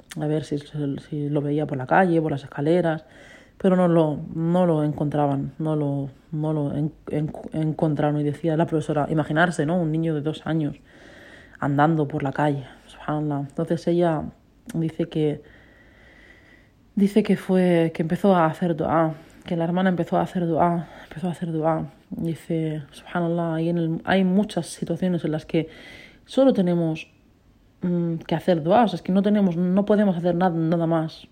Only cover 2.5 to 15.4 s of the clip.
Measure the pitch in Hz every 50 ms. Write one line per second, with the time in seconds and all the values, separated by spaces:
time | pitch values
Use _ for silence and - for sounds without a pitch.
2.5 | - - 143 156 170 180 165 165 156 - - - - - - - - - - -
3.5 | _ _ - 190 185 180 180 175 165 170 160 151 147 - 160 - - 160 165 170
4.5 | 175 180 185 175 160 156 151 151 147 - 156 147 147 147 147 143 139 139 143 143
5.5 | - - 160 156 156 151 147 143 139 139 139 135 131 - _ - 160 151 151 156
6.5 | 156 151 147 143 143 143 151 151 - - - - - 151 156 147 - - - -
7.5 | - 156 156 156 147 - 175 160 147 139 147 147 151 147 147 147 143 - - 165
8.5 | 156 151 170 - 165 156 139 - 156 147 143 - 160 151 147 - 151 156 175 180
9.5 | 160 - 147 147 175 185 170 156 156 160 165 165 156 147 139 156 151 - - -
10.5 | 160 160 151 139 139 - - - - - - - - - - - - - - -
11.5 | - - - 139 143 143 147 160 165 156 147 139 151 156 143 135 - - 147 151
12.5 | 139 139 131 - - - - - - - - - 151 151 151 151 143 139 143 139
13.5 | - - 165 165 170 160 - 175 170 175 175 170 160 147 - - - _ _ _
14.5 | _ _ _ - - 165 160 160 160 - 170 165 - 160 151 147 147 147